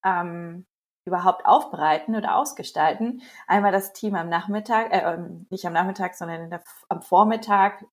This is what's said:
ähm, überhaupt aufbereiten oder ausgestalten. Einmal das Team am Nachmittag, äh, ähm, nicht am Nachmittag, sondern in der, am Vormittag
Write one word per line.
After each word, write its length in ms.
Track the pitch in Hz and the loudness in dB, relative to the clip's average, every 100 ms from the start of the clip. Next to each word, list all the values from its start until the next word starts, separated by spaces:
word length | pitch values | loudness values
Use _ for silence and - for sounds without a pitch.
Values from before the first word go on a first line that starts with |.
| 190 | 0
ähm, 600 | 180 175 170 170 170 180 _ _ _ - | -2 -4 -8 -12 -14 -20 _ _ _ -6
überhaupt 400 | 175 180 180 - | 2 2 2 6
aufbereiten 680 | 311 311 165 151 151 - 220 | 6 4 -2 2 2 0 -4
oder 200 | - - | 0 0
ausgestalten. 880 | 294 - - - 156 - 226 247 - - - | -2 -8 -10 0 0 0 -6 -6 -14 -20 0
Einmal 240 | 196 202 | 2 2
das 220 | 190 196 | 0 -4
Team 200 | - 214 | -8 -4
am 160 | 190 165 | -4 -2
Nachmittag, 640 | 170 180 208 214 220 226 | -4 -2 -6 -2 -2 2
äh, 220 | 185 170 170 | 0 0 -4
ähm, 320 | 175 170 - | -10 -14 -12
nicht 160 | 190 180 | -8 -4
am 80 | |
Nachmittag, 400 | 170 185 190 180 | -2 -2 -4 -8
sondern 300 | - 170 165 | -6 -10 -10
in 60 | 165 | -10
der, 120 | 170 - - _ | -12 -14 -20 _
am 120 | 170 | -10
Vormittag 840 | - 180 214 226 220 202 196 - - | 4 6 6 4 2 4 4 0 -20